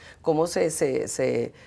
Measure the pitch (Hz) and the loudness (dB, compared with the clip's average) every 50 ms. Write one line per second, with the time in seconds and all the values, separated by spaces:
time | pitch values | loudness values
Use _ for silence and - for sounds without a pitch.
0 | - - - - - - 156 151 165 170 - 185 185 165 156 - 160 139 131 127 | -20 -20 -20 -6 -2 0 2 2 2 0 2 0 0 0 0 0 0 0 0 -2
1 | 113 - - - 131 127 123 120 117 - - - - | -2 -4 -2 -2 0 0 0 0 -2 -4 -8 -14 -20